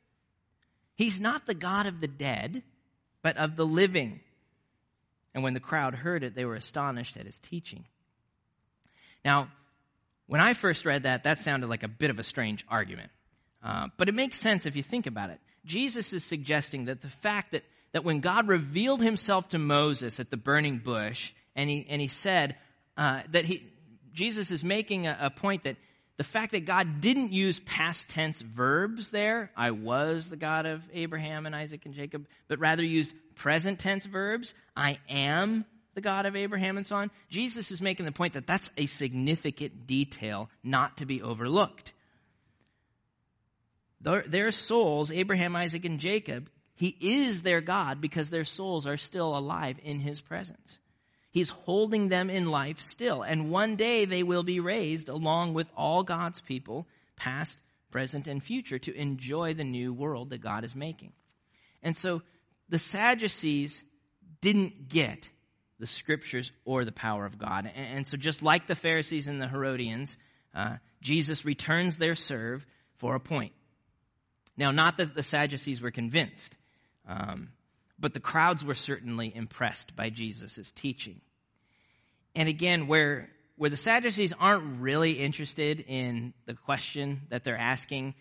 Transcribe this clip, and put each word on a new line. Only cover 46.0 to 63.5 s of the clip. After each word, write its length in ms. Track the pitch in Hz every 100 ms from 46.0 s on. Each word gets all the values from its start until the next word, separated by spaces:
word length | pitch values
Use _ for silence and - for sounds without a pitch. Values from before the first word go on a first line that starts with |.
Jacob, 480 | 165 214 208 123 147 _ _ -
he 200 | 180 -
is 440 | 185 269 262 190
their 180 | 180 170
God 400 | 160 190 147 139
because 300 | - 165 151
their 140 | 165 151
souls 400 | - 190 165 143
are 100 | 143
still 400 | - 185 160 143
alive 420 | 139 165 143 127
in 160 | 147 143
his 240 | 143 147
presence. 560 | - 170 185 - - - _ _ _ _ _
He's 200 | 175 170
holding 580 | - - 190 214 214 196
them 220 | 180 190
in 160 | 190 170
life 340 | 147 139 156
still. 400 | - - 240 135
And 300 | 101 156 156
one 260 | 180 220 208
day 300 | 226 233 196
they 160 | 180
will 200 | 175 175
be 160 | 175 180
raised 520 | 175 220 156 160 151
along 420 | 147 160 165 175
with 140 | 160 165 -
all 260 | 147 175
God's 380 | 185 170 175 -
people, 460 | - 127 - 127 170 _ _ -
past, 420 | 131 135 165 - _ _ _
present, 360 | 127 131 143 143
and 160 | 139
future, 360 | - 254 - 131
to 160 | -
enjoy 580 | - 143 135 127 151 165
the 120 | 160
new 280 | 139 123 127
world 380 | 123 147 127 135
that 100 | 135
God 240 | 110 104
is 100 | 117
making. 380 | 131 156 160 - _ _ _ _ _ _ _
And 120 | 165
so 280 | 165 185 170 - _ _ _ -
the 80 | 170
Sadducees 1040 | - 196 233 247 214 - 156